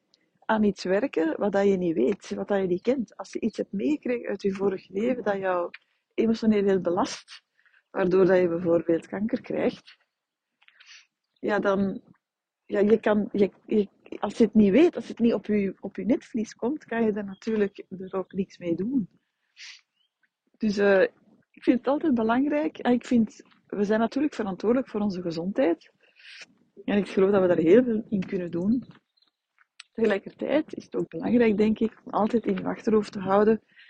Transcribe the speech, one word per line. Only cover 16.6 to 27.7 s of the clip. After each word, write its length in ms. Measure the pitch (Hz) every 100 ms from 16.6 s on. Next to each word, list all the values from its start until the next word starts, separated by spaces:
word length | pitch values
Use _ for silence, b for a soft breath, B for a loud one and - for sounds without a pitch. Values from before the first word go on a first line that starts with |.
| 233 302 -
kan 180 | 233 220
je 60 |
er 140 | 208 196
natuurlijk 600 | 190 - 220 196 - - 180
er 160 | 190 190
ook 180 | 185
niks 240 | 185 190 -
mee 180 | 175 170
doen. 340 | 214 277 175 _ _ _ _ - B B _ _ _ _ _ _ _ -
Dus, 200 | 220 196
eh, 240 | 202 190 - _ _ _ _
ik 120 | _
vind 140 | - 247
het 100 | -
altijd 260 | 294 330
belangrijk. 680 | 233 220 240 294 294 311 -
Ah, 120 | -
ik 140 | 247 -
vind, 360 | 240 214 - - _ -
we 160 | 190
zijn 160 | 202 220
natuurlijk 340 | 226 269 302
verantwoordelijk 560 | - 196 180 202 254 -
voor 120 | 208
onze 200 | 208 180
gezondheid. 680 | 175 160 180 240 302 330 _ _ B B B B B _ _ - -
En 120 | 202
ik 100 | 185
geloof 240 | - 190
dat 100 | 202
we 60 | 185
daar 100 | 170
heel 260 | 156